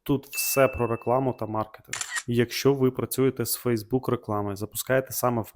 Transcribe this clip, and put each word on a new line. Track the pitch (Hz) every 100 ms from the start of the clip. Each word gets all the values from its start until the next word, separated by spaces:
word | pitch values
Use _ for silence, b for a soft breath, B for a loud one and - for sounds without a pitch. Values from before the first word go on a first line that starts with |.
Тут | - 139 -
все | - - - 131
про | - 117
рекламу | 117 117 127 135 120
та | 110
маркетинг. | 107 107 - - - - - -
Якщо | 120 117 - 135
ви | 139 131
працюєте | 127 113 - 131 131
з | 117 - 123
Facebook | 113 104 131 127
рекламою, | 120 - 104 101 98
запускаєте | 107 - - 131 -
саме | - 123 117
в | 107